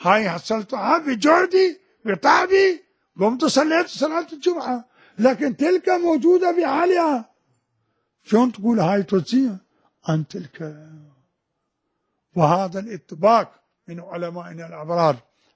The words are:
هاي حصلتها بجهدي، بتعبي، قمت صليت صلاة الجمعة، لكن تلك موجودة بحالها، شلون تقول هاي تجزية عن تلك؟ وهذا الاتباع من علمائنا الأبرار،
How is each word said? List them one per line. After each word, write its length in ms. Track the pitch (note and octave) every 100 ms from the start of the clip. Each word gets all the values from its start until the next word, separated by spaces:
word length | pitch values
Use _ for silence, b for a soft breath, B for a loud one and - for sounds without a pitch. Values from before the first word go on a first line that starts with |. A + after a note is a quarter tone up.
هاي 300 | F3 G#3 G#3
حصلتها 680 | E3+ - A3 G3+ A#3+ G3+ E4
بجهدي، 840 | D4+ A#3+ C#4+ E4+ F#4 F#4 F#4 D#4 _ _ G#3+
بتعبي، 760 | F#3+ - F4 F#4 F#4+ G4 E4 - _ _ -
قمت 240 | G3+ B3
صليت 420 | D#4 C4 D#4 D#4+ F4
صلاة 400 | - D4 D#4+ E4+
الجمعة، 520 | D#4 F4 E4+ B3 B3 - b b -
لكن 380 | A#3 A#3+ C#4+ -
تلك 320 | D4 F#4 F4
موجودة 680 | F4+ F4 D#4 D#4 F4+ F4+ E4+
بحالها، 720 | D#4 C#4 F4 F4+ E4 C4 A3+ _ _ _ _ _ _ _ _ _
شلون 280 | - G#3+ B3+
تقول 280 | G#3+ G#3 A3+
هاي 220 | E3 G3+
تجزية 540 | G3 F#3+ D#3 B3 C4+ F#3+ - _ _ _ -
عن 180 | D#3+ D3
تلك؟ 500 | G3 E3 - D#3 D3+ D#3 D#3 D3+ C#3 _ _ _ _ _ _ _ _ _ _ _ F3+
وهذا 440 | D3+ F3 F#3+ F#3+
الاتباع 720 | G3 - - D#3 G3 A3+ E3+ _ _ _ -
من 120 | E3+
علمائنا 680 | E3+ F3 F3 F3 F3 E3 E3
الأبرار، 500 | D#3+ D#3 E3+ E3 B2+ _ _ _